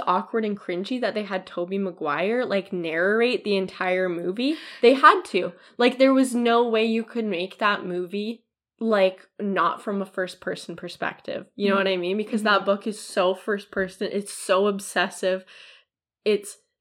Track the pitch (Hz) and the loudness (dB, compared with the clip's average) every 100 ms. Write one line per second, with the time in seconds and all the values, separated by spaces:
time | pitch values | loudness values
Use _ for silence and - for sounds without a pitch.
0 | - 185 196 226 214 202 - 175 196 254 | 0 -2 -2 -2 -2 -4 -4 -6 -4 -2
1 | 220 214 202 190 190 - 175 196 190 175 | -2 -2 -4 -6 -6 -8 -4 -4 -4 -4
2 | 151 147 190 247 247 196 185 180 165 160 | -4 -2 0 -2 -2 -2 -2 -4 -2 0
3 | 190 220 240 226 208 196 190 - 185 185 | 2 4 2 0 0 0 0 -4 -2 0
4 | 185 170 180 202 262 320 - - 233 269 | 0 -2 -4 -2 -2 -2 -8 4 6 8
5 | 311 370 - 190 180 - - - 240 247 | 8 6 2 -4 -4 -8 -10 0 2 6
6 | 269 269 240 233 233 233 240 220 226 226 | 6 6 2 2 4 4 4 2 2 0
7 | 226 233 214 196 190 - 208 202 180 175 | -2 -4 -4 -4 -6 -2 0 0 -4 -6
8 | 175 202 208 226 _ _ _ - 226 208 | -6 -6 -6 -8 _ _ _ -6 0 4
9 | 190 185 - - 202 180 170 - - 196 | 4 2 -12 -6 -2 2 0 0 -6 -6
10 | 190 - 180 - - 175 - 175 175 - | -4 -6 -6 -6 -8 -8 -10 -12 -12 -6
11 | 165 - - - - - 202 196 190 185 | -6 -6 -10 -10 -10 -2 2 2 2 0
12 | 175 208 214 220 214 196 196 202 220 - | -2 -2 -2 -2 2 2 2 0 -2 -8
13 | - 214 180 190 - 202 - 202 185 - | -6 0 0 0 -4 -6 -4 -4 -4 -4
14 | 202 202 202 - - 185 208 202 - - | -4 -4 -6 -6 0 2 2 0 -4 -2
15 | 180 - 185 185 - - - - _ _ | -2 -2 -2 -2 -6 -20 -20 -20 _ _
16 | _ _ 208 208 - - _ _ | _ _ -2 -2 -2 -20 _ _